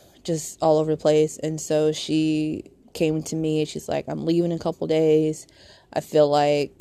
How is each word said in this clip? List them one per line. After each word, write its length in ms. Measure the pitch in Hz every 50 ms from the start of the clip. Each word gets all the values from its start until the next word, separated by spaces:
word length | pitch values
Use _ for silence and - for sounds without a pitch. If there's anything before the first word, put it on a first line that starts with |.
| _ _ _ _ -
just 380 | - 165 156 - - - -
all 160 | 165 160 151
over 140 | 156 156 156
the 60 | 156
place. 400 | 151 - 156 151 151 156 156 -
And 220 | - - 156 160 151
so 320 | - - 156 151 156 156
she 720 | 156 - - - 156 156 156 156 156 156 156 156 - - - - - _ _ _ -
came 280 | - 170 156 156 156 151
to 120 | - 160
me 240 | 160 160 156 156 156
and 60 | 151 156
she's 200 | - - - -
like, 160 | 147 143 143
"I'm 180 | 147 151 - 147
leaving 260 | 165 170 170 175 170
in 60 | 170
a 20 | 160
couple 260 | - 165 160 - 165
days. 600 | 160 156 160 160 156 156 156 156 156 156 - - - _ - - - - - _ _
I 100 | - 208
feel 280 | - - - 156 151 143
like 440 | 143 147 147 147 147 147 143 139 - -